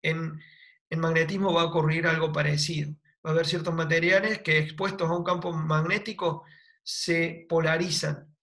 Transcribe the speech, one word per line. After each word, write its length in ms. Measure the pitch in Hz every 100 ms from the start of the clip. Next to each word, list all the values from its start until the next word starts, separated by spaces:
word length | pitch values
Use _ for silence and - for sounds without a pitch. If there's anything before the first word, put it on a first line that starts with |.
En, 380 | 160 160 165 - - - - _ _
en 120 | 160
magnetismo 520 | 165 165 160 196 196
va 100 | 165
a 40 | 170
ocurrir 400 | 170 151 160 170
algo 260 | 160 160
parecido. 640 | 151 151 147 - 160 147 151 _ _ 160
Va 40 |
a 20 |
haber 140 | 160 160
ciertos 280 | 180 160
materiales 680 | 165 160 165 170 190 208 214
que 160 | - 156
expuestos 520 | 151 - 190 190 165
a 20 |
un 120 | 175
campo 280 | 175 180 175
magnético 920 | 165 156 156 160 208 208 214 175 160 - - _ _
se 600 | - - - 170 165 165 -
polarizan 840 | 165 160 160 180 151 - 73 - _